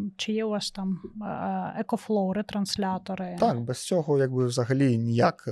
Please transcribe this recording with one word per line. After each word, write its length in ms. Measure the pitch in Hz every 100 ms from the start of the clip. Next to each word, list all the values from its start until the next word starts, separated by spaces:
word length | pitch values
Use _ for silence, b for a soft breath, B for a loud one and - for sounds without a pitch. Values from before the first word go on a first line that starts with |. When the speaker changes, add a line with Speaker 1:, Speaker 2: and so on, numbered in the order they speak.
| 202 -
Speaker 1:
чи 160 | -
є 120 | 214 220
у 40 |
вас 220 | 208 -
там, 300 | - 190 185 - 214
е, 580 | 208 - 190 190 185 -
екофлоу, 540 | 226 226 - 208 190
ретранслятори? 1040 | 202 208 208 190 - 190 185 - 190 185 175
Speaker 2:
Так, 220 | - 120
без 240 | 120 123 -
цього, 340 | 180 151 139
якби, 260 | 135 127 123
взагалі 520 | 127 117 135 135 117
ніяк. 520 | 117 117 175 - 113